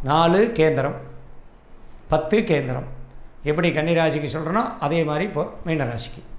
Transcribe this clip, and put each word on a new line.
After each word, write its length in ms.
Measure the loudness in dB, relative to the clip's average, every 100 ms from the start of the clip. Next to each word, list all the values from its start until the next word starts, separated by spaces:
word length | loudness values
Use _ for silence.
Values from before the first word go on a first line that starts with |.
| 2
நாலு 320 | 4 6 6 4 4
கேந்திரம், 400 | 4 4 0 -4 -12 -16 -16 -16 -18 -20 -20 -20 -18 -18 0
பத்து 300 | 0 4 2 4
கேந்திரம். 380 | 0 0 -6 -6 -12 -12 -14 -16 -8
எப்படி 280 | -2 2 2
கன்னிராசிக்கு 600 | 2 2 4 4 2 -4 -4
சொல்றேனோ 280 | -2 0 -2 -2
அதே 220 | -2 0
மாதிரி 220 | 2 0 -2
இப்போ 160 | -2 -4 -4 -2
மீனராசிக்கு. 560 | 0 0 -4 -8 -12 -14